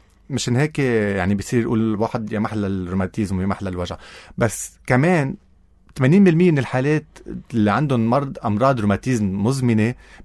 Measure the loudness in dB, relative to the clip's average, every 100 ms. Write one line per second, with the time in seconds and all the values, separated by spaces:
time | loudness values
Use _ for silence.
0 | _ _ -8 -6 -2 0 0 0 0 0
1 | 0 0 0 -2 0 -2 0 0 0 0
2 | -2 -4 -6 -4 -4 -4 -4 -4 -4 -4
3 | -4 -4 -4 -2 -4 -4 -6 -6 -8 -10
4 | -16 -20 -12 -4 -4 -4 -12 -10 -2 2
5 | 2 2 0 -6 _ _ _ _ _ 0
6 | 4 6 6 6 4 2 0 -2 0 -2
7 | -4 -16 -16 -16 -6 0 2 2 0 0
8 | 2 0 -2 -6 -4 0 2 2 0 0
9 | 0 0 0 0 -2 0 2 2 0 -2
10 | -12 -10